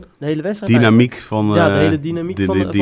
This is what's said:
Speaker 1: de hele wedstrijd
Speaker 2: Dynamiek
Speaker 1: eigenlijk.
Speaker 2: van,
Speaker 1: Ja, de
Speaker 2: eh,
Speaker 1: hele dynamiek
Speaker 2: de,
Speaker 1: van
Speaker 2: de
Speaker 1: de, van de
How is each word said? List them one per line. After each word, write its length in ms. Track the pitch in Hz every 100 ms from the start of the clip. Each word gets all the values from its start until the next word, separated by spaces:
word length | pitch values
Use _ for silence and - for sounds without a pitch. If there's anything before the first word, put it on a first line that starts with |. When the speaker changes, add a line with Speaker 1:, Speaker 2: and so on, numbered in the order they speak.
| 185 _
Speaker 1:
de 80 | 143
hele 160 | 156
wedstrijd 300 | 170 208 196
Speaker 2:
Dynamiek 400 | 117 113 113 123
Speaker 1:
eigenlijk. 340 | - - 107 107
Speaker 2:
van, 80 | 104
Speaker 1:
Ja, 120 | -
de 60 |
Speaker 2:
eh, 40 | -
Speaker 1:
hele 200 | 160 156
dynamiek 360 | 151 170 170 95
Speaker 2:
de, 80 |
Speaker 1:
van 140 | 95 95
Speaker 2:
de 60 |
Speaker 1:
de, 20 | 95
van 60 |
de 60 | 101